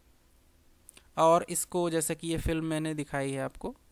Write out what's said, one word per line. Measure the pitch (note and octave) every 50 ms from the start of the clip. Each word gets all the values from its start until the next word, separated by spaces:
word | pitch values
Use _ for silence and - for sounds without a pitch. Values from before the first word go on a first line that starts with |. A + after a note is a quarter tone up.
| - - - - - _ - - - - - _ _ - - - _ - - - - - - -
और | D#3+ E3 E3 F3 - -
इसको, | E3+ - - - - F3+ F3 E3+
जैसे | E3 E3 D#3 - E3
कि | D#3 - E3
ये | E3 E3
फिल्म | - - E3 D#3+ D#3+
मैंने | D#3+ D#3 D#3 D#3 D#3 D#3
दिखाई | D3+ C#3+ - - C#3 C3+ C3+
है | C3+ C3+
आपको, | C3+ C3 - - - G3+ - - - -